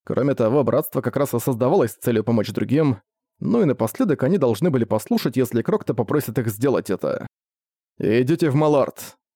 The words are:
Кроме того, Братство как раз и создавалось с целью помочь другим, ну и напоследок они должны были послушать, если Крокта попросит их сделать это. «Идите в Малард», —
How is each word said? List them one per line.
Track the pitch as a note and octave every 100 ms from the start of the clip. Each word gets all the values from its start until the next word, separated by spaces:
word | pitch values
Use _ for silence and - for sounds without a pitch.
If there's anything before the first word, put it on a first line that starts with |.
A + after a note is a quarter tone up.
Кроме | - - C#3
того, | C3 A2 C#3+
Братство | A#2 D3 - C#3
как | A#2 C3
раз | C#3+ A#2+
и |
создавалось | C#3 A2+ B2+ F#3+ A#2+
с | -
целью | - A2+
помочь | G#2+ A#2 G#2
другим, | F#2+ G#2+ C#3 D3+ A2 _ _ _ -
ну | - A#3
и | F3
напоследок | A#2+ A2+ - A#3 D3
они | C3 G3
должны | B2+ G#2+ F3+
были | C3 A2
послушать, | G#2+ - A#3+ C#3+ B2+
если | B2 A2+
Крокта | A2 G#3 -
попросит | B2+ G#2+ D3 B2+ A2+
их | A#2
сделать | G#2 C3+ F#2 -
это. | F#2 D2 - - _ _ _ _ _ _ -
«Идите | F#2 A#2 B2+ E3 D#3+
в | C3+
Малард», — | D3+ D3 B2 - - - _